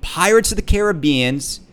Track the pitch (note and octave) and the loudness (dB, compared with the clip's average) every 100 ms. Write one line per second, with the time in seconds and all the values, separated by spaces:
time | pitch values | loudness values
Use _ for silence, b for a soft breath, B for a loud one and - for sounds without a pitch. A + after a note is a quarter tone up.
0 | - - F#3 A3 - G#3 - G3+ G#3 F3 | -10 -2 4 4 2 -4 0 0 2 0
1 | D3 C3+ B2 C#3 - - - | 0 2 0 -2 -6 -12 -16